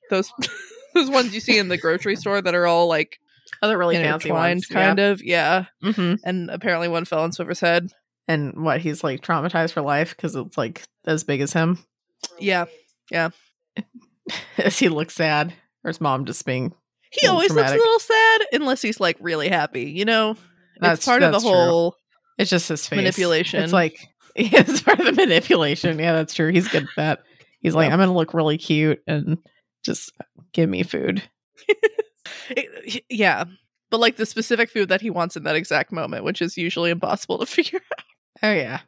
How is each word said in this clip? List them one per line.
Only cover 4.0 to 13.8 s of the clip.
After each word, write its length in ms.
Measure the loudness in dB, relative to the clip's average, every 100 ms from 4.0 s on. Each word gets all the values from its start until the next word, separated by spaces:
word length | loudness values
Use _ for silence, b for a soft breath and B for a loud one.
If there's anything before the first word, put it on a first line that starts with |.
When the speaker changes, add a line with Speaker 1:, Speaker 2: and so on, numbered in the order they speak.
| 0 -2 -2
Speaker 1:
intertwined, 280 | 0 0 -2
Speaker 2:
ones. 100 | -2
Speaker 1:
kind 320 | 2 2 4
Speaker 2:
Yeah. 60 | 2
Speaker 1:
of, 120 | 0
yeah. 420 | 0 0 2 0 -2 _
Speaker 2:
Mm-hmm. 300 | -4 0 0 -2
Speaker 1:
And 260 | -2 -6 -6
apparently 380 | -6 -2 -2 -2
one 160 | -4
fell 160 | -2 -2
on 100 | -2
Swiffer's 300 | -4 -8 -2
head. 300 | 2 0 -2 _ _ _ -2
Speaker 2:
And 380 | -2 -2 -4
what, 160 | -2 0
he's, 240 | -2 -4
like, 160 | -6 -6
traumatized 500 | -4 -2 0 -2 -2
for 100 | -2
life 340 | -2 0 -2 -4
'cause 180 | -8
it's, 240 | -8 -8 -6
like, 240 | -6 -8 -20 _ -4
as 160 | -4
big 180 | -2 -4
as 120 | -2
him? 260 | 0 0 -2 _ _ _ _ -18 -6
Speaker 1:
Yeah, 240 | -2 -2 -2 -10 _ _ _
yeah. 160 | -4 -4 -6 _ _ _ -14